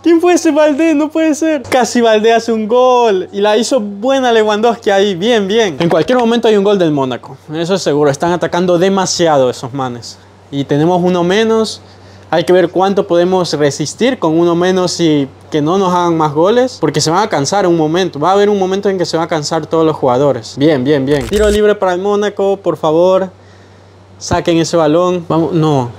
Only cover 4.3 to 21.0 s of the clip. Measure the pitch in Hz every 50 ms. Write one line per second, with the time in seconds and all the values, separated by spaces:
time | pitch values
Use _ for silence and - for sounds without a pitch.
4.3 | 233 220 214 214 208 208 220 240 214 - - 220 196 196 202 208 190 160 190 233
5.3 | 247 220 196 185 208 233 226 190 147 127 170 170 190 165 156 - 254 247 240 226
6.3 | 233 240 233 226 220 202 196 208 208 196 175 160 151 139 135 127 123 113 - -
7.3 | 135 - - - 151 160 170 165 196 180 - 180 143 147 151 143 135 - 175 170
8.3 | 180 165 175 156 - 175 185 180 180 170 180 196 196 196 180 - - - 175 160
9.3 | 151 135 131 123 120 - - 123 117 139 131 127 120 117 113 - - - - -
10.3 | - - - - 143 139 135 - 151 143 156 170 180 175 175 180 180 175 175 175
11.3 | 185 214 226 220 226 220 220 214 - - - - - - - - - - - -
12.3 | 156 170 165 - 180 185 175 170 - 170 190 196 196 196 185 - 170 170 175 185
13.3 | 185 185 175 - - 143 147 143 139 - 156 - - - 220 254 - - - 160
14.3 | 156 165 170 175 170 170 175 185 190 185 180 170 - - 170 160 151 147 139 135
15.3 | - - - - - 156 143 151 180 196 196 180 180 175 175 170 165 160 156 151
16.3 | 139 151 165 196 233 240 254 254 - - 165 156 - 156 139 151 165 185 220 214
17.3 | - 151 139 139 196 202 196 180 170 165 156 151 160 180 190 165 - 139 147 175
18.3 | 196 202 208 208 208 196 185 185 190 202 196 202 190 185 170 - - 160 165 170
19.3 | 175 156 147 - 170 160 151 151 165 160 160 156 151 - - 131 120 127 147 143
20.3 | 123 120 110 - - 131 143 165 156 131 123 139 151 139